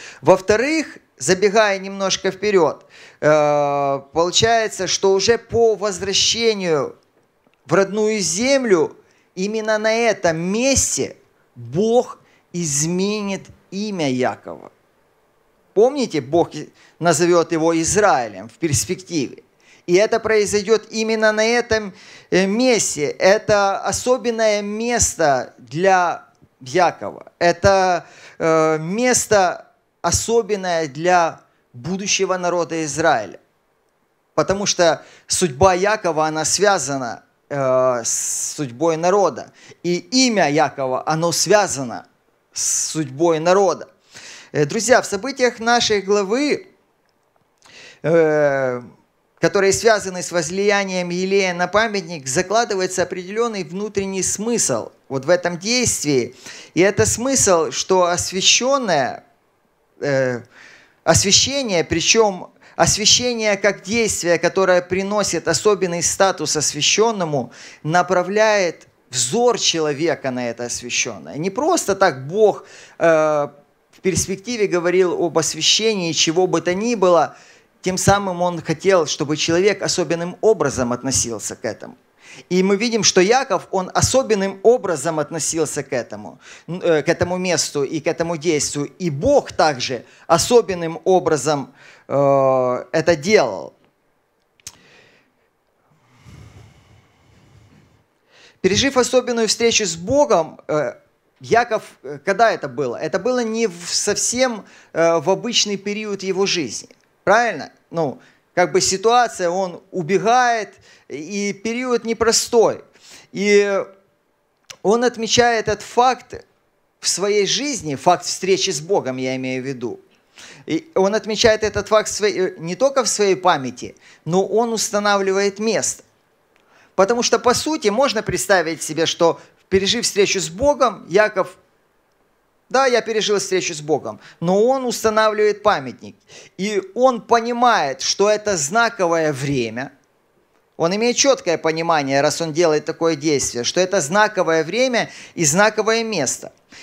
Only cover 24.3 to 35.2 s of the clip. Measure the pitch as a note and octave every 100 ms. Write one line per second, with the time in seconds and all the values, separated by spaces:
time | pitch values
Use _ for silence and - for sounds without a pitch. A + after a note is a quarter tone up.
24.3 | A3+ A3 G#3 G3+ G#3+ A#3+ A#3+ - - D3+
25.3 | C3 - - A#2+ D3 F#3+ F#3 F3 C3+ -
26.3 | _ _ _ B2+ E3+ E3+ - G2 D2 -
27.3 | _ F3 E3+ G3 G3 F#3 E3+ - - -
28.3 | - E3 D#3+ D#3 D#3 D#3+ G#3 B3+ A#3 -
29.3 | G#3 F3 - - _ _ _ E3+ - -
30.3 | A#3 G3 G3+ F#3 E3 D#3 C3+ E3+ F3+ E3
31.3 | - _ _ _ B2 C3 F#3+ G3+ - F#3+
32.3 | F#3 F3 F3 D#3 D#3+ D3+ C#3+ D#3+ B2+ F#2+
33.3 | - _ _ _ _ _ _ _ _ _
34.3 | - D3 G3 G3 - E3+ C#3+ - -